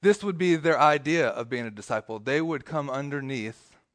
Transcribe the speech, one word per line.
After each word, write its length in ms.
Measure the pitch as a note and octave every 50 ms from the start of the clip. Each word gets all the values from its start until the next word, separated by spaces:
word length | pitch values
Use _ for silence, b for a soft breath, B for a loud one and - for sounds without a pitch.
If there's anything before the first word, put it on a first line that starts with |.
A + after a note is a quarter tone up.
this 220 | - G3 G#3 - G3+
would 140 | G3+ F#3
be 180 | D#3+ F#3 F3+ E3+
their 240 | D#3+ C#3+ E3 D#3+ B2+
idea 480 | C#3+ D3+ D3+ D3 C3+ D3 E3 E3+ D3
of 220 | A#2 - - A#2+ A#2
being 180 | C3 B2 A#2+
a 40 | A2+
disciple. 460 | G#2 G#2 G2+ - B2 A2 - - A2
They 240 | G#2+ G#2 B2+ C#3 D3+
would 240 | D#3+ E3 D#3+ C3+ B2+
come 240 | - D#3+ D#3 C#3+ C#3+
underneath, 760 | B2+ C3+ C#3+ C#3+ C#3 C#3+ C3+ C3+ C3+ B2 G#2+ A2 A#2 _ _ _ _ _ _ _